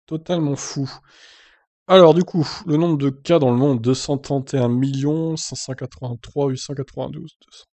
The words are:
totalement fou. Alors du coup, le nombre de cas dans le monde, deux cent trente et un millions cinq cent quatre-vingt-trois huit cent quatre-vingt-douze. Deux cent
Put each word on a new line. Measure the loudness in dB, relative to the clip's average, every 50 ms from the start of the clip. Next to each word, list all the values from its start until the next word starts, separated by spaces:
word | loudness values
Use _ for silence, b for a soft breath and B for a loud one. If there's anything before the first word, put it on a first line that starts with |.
| _
totalement | -10 -10 -8 -6 -4 -2 -2 0 -2 -2
fou. | -4 -6 -8 -6 -6 -6 -8 -8 -16 b b b b b b b b b b b b b b _ _ _ 4
Alors | 8 8 10 10 8
du | 6 2
coup, | 0 0 -2 -2 B B B -4 -2
le | 0 0
nombre | 2 2 0 0
de | 0 -2
cas | -4 -4 -2 2 2 4
dans | 4 4
le | 2 2
monde, | 2 2 2 0
deux | 0 0 -2
cent | -2 -2 -4 -6 -6
trente | -4 -4 -4 -4 -4 -4 -2
et | 0
un | 0 0
millions | 0 0 0 -2 -2 -2 -2 -2 -2 -2 -4 -4 -6
cinq | -6 -8 -10 -12
cent | -12 -10 -12 -10
quatre-vingt-trois | -10 -12 -14 -12 -12 -10 -10 -10 -10 -12 -10 -4 -2 -2 -2
huit | -2 -4
cent | -8 -10 -8
quatre-vingt-douze. | -10 -10 -10 -8 -10 -10 -10 -10 -12 -14 -16 -18 _
Deux | _ _
cent | -20 -20 -20 _